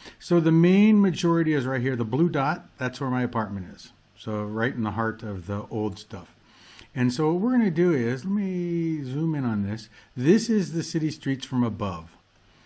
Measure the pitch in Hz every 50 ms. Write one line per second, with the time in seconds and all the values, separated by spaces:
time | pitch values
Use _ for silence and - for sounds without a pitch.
0 | - - - - - - 175 170 156 160 160 165 170 180 190 202 208 220 214 202
1 | 196 190 156 - - 170 170 170 160 160 151 139 123 131 135 127 120 135 131 117
2 | 117 110 123 143 175 170 139 143 131 147 175 - - - _ - 131 123 123 -
3 | 143 127 127 127 123 120 123 117 107 98 101 95 90 82 - - - - _ _
4 | _ _ _ - - 110 107 107 104 104 107 110 117 127 - 127 110 107 92 113
5 | 110 110 107 - - 107 101 92 82 98 101 101 107 - 135 110 107 104 95 -
6 | - - 110 92 - - _ _ _ _ _ _ - - - - - _ - 135
7 | 123 123 123 - 120 156 170 180 202 247 254 240 220 190 151 165 180 180 160 131
8 | 117 117 131 131 127 190 196 214 196 190 185 180 175 175 170 170 165 165 160 151
9 | 135 127 131 147 165 165 151 143 131 120 110 104 101 101 107 110 - - - -
10 | - _ - 127 123 151 208 220 226 - 220 208 170 143 156 170 - - - 160
11 | 156 151 - - - 139 135 131 - - 131 127 123 113 98 95 104 98 87 82
12 | 82 85 _ _ _ _ _ _ _ _ _ _ _